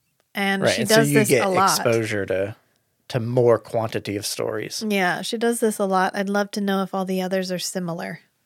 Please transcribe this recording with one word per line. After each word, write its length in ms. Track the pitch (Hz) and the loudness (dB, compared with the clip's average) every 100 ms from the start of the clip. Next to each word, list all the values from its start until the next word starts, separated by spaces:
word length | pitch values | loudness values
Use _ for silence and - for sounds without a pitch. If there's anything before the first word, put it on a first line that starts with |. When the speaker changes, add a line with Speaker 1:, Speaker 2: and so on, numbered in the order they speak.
| _ _ _ | _ _ _
Speaker 1:
And 280 | - 196 196 | -4 -2 0
Speaker 2:
Right, 100 | - | 0
Speaker 1:
she 100 | 185 | 0
Speaker 2:
and 60 | 208 | 4
so 60 | 220 | 4
Speaker 1:
does 120 | 180 | 6
Speaker 2:
you 80 | 143 | 4
Speaker 1:
this 80 | - | 4
Speaker 2:
get 180 | 131 101 | 4 4
Speaker 1:
a 20 | |
lot. 300 | 90 190 156 | 4 2 2
Speaker 2:
exposure 480 | 120 117 110 107 92 | 2 2 0 -2 -2
to, 300 | 92 98 - _ _ _ _ - | -2 -2 -6 _ _ _ _ -6
to 120 | 127 | -4
more 380 | 113 123 120 110 | -2 2 4 4
quantity 580 | - 113 110 110 101 101 | 2 -4 -4 -4 -6 -6
of 100 | - | -6
stories. 580 | - 113 110 107 - 214 | -6 -6 -6 -8 -8 -4
Speaker 1:
Yeah, 360 | 202 180 160 | 0 0 -2
she 160 | 190 226 | -6 -2
does 220 | 233 233 | -2 0
this 180 | 220 208 | 0 0
a 80 | 196 | 0
lot. 280 | 190 185 | 2 0
I'd 140 | - 196 | -2 -2
love 220 | 202 202 | -2 -2
to 80 | 214 | -2
know 220 | 196 190 | -2 0
if 100 | 185 | -2
all 100 | 190 190 | -4 -4
the 160 | 185 | -4
others 280 | 185 190 185 | -2 -4 -4
are 80 | 180 | -6
similar. 600 | - 190 175 170 190 170 _ _ | -6 -6 -6 -6 -10 -12 _ _